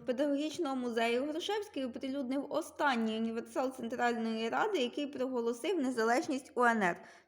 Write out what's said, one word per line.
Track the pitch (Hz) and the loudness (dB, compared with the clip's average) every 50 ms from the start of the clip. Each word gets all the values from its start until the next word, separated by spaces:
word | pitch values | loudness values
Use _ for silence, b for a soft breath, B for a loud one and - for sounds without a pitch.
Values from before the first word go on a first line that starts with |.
| - | -2
педагогічного | - 247 233 294 294 285 277 302 311 311 - 339 269 269 | -2 0 2 2 2 2 2 0 -2 -2 -2 -2 -2 -2
музею | 254 247 240 220 233 226 233 233 247 269 | -2 -2 -2 0 2 2 2 2 2 0
Грушевський | 302 302 330 339 - 403 440 415 - - 294 262 | 0 -2 -4 -2 -2 -2 -2 -4 -4 -4 -4 -4
оприлюднив | 247 233 - - 262 262 285 269 240 262 285 269 285 | -4 -4 -6 -6 -4 -4 -4 -2 -2 -2 -2 -2 -2
останній | - 294 330 - - - 311 285 254 226 226 220 220 220 | -2 -2 -4 -4 -2 0 2 2 2 2 2 0 0 0
універсал | 226 226 226 233 233 - - 320 262 262 | -2 -2 -2 -4 -6 -4 -2 -2 -2 -2
Центральної | 262 - 233 226 254 240 247 240 240 226 226 226 226 220 226 226 | -2 -4 -6 -6 -2 0 2 2 2 0 0 -2 -2 -2 -2 0
Ради, | - 269 311 440 403 330 | 0 2 2 2 2 2
який | 247 240 - 302 294 277 | 0 0 0 -2 -4 -4
проголосив | - 262 247 262 262 240 233 233 247 247 - 330 403 339 | -2 -4 -4 -2 -2 0 0 0 -2 -2 -2 0 0 2
незалежність | 254 262 247 233 220 226 240 277 330 - 277 262 - - - | 0 0 0 2 2 4 4 2 2 0 -2 -4 -4 -4 0
У | 240 247 | 4 4
Н | 233 226 220 196 | 4 6 6 4
Р. | 175 170 - B B B B B | 2 2 0 B B B B B